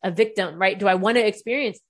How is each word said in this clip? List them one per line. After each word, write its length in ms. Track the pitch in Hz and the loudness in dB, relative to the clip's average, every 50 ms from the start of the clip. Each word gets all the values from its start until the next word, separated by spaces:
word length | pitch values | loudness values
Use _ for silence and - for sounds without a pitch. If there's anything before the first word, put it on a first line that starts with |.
| - | -6
a 60 | 190 | -6
victim," 480 | 175 170 226 226 220 202 190 170 151 170 | 0 0 0 0 0 -4 -4 -4 -2 0
right? 220 | 190 190 185 190 | 0 0 0 2
"Do 80 | 202 196 | 2 2
I 80 | 185 | 2
wanna 240 | 185 185 214 233 247 | 2 2 2 2 2
experience 600 | 226 214 208 - - 226 240 285 277 220 - - _ _ | 2 2 -2 -4 -6 -6 -4 -2 -2 -4 -6 -8 _ _